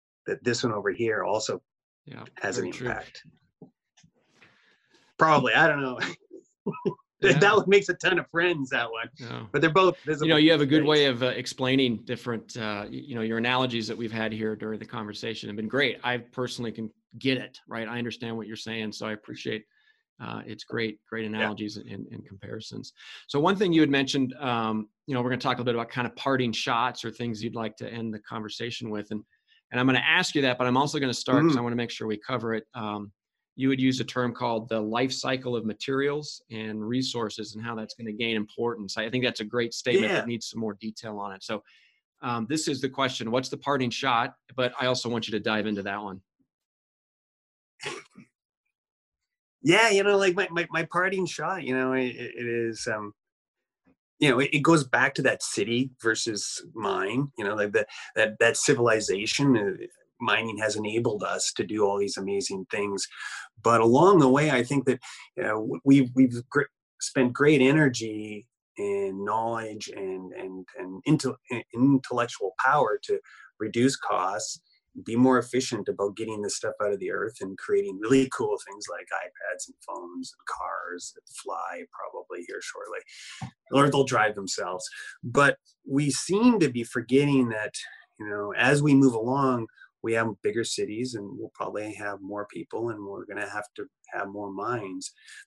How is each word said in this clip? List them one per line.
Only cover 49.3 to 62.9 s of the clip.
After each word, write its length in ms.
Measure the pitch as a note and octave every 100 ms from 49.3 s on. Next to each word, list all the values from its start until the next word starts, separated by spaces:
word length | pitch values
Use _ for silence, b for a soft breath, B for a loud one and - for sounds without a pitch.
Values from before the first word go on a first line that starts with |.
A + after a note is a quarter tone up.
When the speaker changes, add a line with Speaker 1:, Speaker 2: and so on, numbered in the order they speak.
| _ _ _
Speaker 1:
Yeah, 280 | C3 G3 A3+
you 120 | G3
know, 140 | G3 G3+
like, 180 | G3
my, 140 | F3+ F3+
my, 160 | E3+ E3+
my 140 | D#3+ D#3+
parting 360 | E3+ F#3 F#3+ E3+
shot, 360 | - D#3+ F#3+
you 140 | B2+ B2+
know, 160 | C3
it, 240 | C3 B2+ A2+
it 180 | A#2+ - A#2+
is, 420 | A#2 A#2 A2 -
um, 200 | A2 G#2 - _ _ _ _ _ _ _ _ _ -
you 100 | D3
know, 100 | B2
it, 80 | C#3+
it 60 | D#3
goes 220 | D3 E3
back 300 | C3 B2 C3+ -
to 60 |
that 200 | C3 G2+
city 480 | - - G#2 A#2+ C3+ -
versus 640 | A2+ A2 A#2 G#2 - - -
mine, 540 | A2+ G2+ F#2+ F#2+ A#2+ C#3+ -
you 60 |
know, 100 | G2+
like, 180 | G#2+ G#2
the, 140 | G#2+ G#2 B B -
that, 220 | A2 G#2
that 160 | A#2 A#2
civilization, 1000 | - B2+ A#2+ A2 G#2 F#2+ A2 - C#3 A#2+
uh, 260 | G2+ F#2 - _ _ -
mining 360 | A#2+ G#2 A2+ G#2+
has 180 | G#2+ G#2
enabled 480 | G#2+ A2+ A2+ G#2
us 280 | F#2+ F#2 -
to 120 | -
do 200 | G#2 G#2+
all 140 | G2+ G2+
these 180 | G2+ F#2+
amazing 480 | G2 G2 F#2 G2 -
things. 380 | G#3+ -